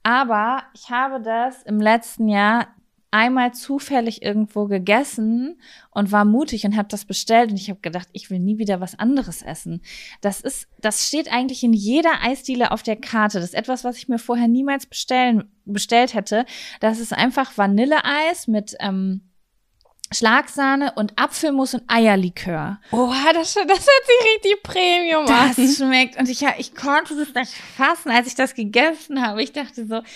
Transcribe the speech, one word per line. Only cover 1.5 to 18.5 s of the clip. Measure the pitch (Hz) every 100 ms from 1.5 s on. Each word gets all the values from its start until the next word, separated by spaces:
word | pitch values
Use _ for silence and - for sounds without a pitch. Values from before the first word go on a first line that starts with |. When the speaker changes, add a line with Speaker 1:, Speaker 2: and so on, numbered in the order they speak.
| 254
Speaker 1:
im | - 214
letzten | 214 226 - - 220
Jahr | 202 208 233 - _ _ _ -
einmal | 214 240 262 247
zufällig | 247 - 277 - 269 226 220
irgendwo | - 208 214 208 202
gegessen | 196 180 220 285 - 220 233 269 349 - - _
und | - 196
war | 208
mutig | 208 226 320 214 202
und | 214
hab | 202
das | 202
bestellt | - 196 - 226 233
und | 196
ich | 196
hab | 185
gedacht, | 170 175 175
ich | - -
will | 185
nie | 185 214
wieder | 202 180
was | 180 -
anderes | 226 277 175 165
essen. | - 156 170 165 - - - -
Das | 202 190
ist, | - - - _
das | 214 208 -
steht | 294 -
eigentlich | 240 262 254
in | 240
jeder | 226 202 277 330 311
Eisdiele | 233 269 - 247 240
auf | 220
der | - 214
Karte. | - 226 214 202
Das | 175
ist |
etwas, | - 233 254
was | 247 233
ich | -
mir | 233
vorher | - 240 233
niemals | 240 277 277 -
bestellen, | - - 254 254 220 - _
bestellt | - 202 - 233 247
hätte. | 220 196 214 247 - - -
Das | 220 220
ist | 226
einfach | - 240 277 262 -
Vanilleeis | 196 202 269 302 - 294 320 349
mit, | -